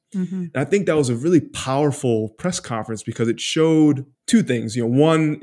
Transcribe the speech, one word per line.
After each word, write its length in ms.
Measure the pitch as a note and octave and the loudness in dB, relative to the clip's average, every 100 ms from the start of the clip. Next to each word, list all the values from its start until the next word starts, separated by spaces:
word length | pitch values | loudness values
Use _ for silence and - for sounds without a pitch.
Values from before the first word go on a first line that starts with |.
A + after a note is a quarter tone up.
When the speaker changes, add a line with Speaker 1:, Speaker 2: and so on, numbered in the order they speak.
| _ F#3+ | _ -8
Speaker 1:
Mm-hmm. 200 | F3 F#3 | -6 -6
Speaker 2:
And 220 | F3 B2+ | -6 -6
I 80 | C#3+ | -2
think 220 | G3+ F3+ | -2 0
that 80 | D#3 | 0
was 140 | B2+ | 0
a 60 | A#2 | -2
really 260 | D#3 E3+ | 2 2
powerful 880 | - - B2+ C3+ D3 - B2+ A2 G#2+ | 0 -8 -4 0 0 0 0 0 -2
press 300 | - F3+ F3+ | -6 -6 -6
conference 440 | - A2+ G#2+ G#2+ | -6 -8 -6 -10
because 240 | - A2+ A#2 | -8 -4 -2
it 120 | A2+ | -2
showed 680 | - D#3+ D#3+ D#3 D3+ C3+ B2+ _ - | -4 0 2 4 4 2 -4 _ 0
two 160 | A3+ | 2
things. 340 | D3 A#2+ A2+ A#2 | 2 -2 -4 -4
You 120 | A2+ | 0
know, 120 | B2+ | 4
one 380 | D#3+ D#3+ D#3 D3+ | 4 4 0 0